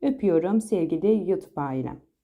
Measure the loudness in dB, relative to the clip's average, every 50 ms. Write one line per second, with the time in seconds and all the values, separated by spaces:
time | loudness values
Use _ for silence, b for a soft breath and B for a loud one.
0 | -4 -2 -2 0 2 2 4 4 2 2 0 0 0 0 0 0 0 0 -2 0
1 | 2 2 2 2 2 0 -2 -2 -4 -8 -8 -6 -4 -4 -4 -4 -4 -6 -8 -12
2 | _ _ _ _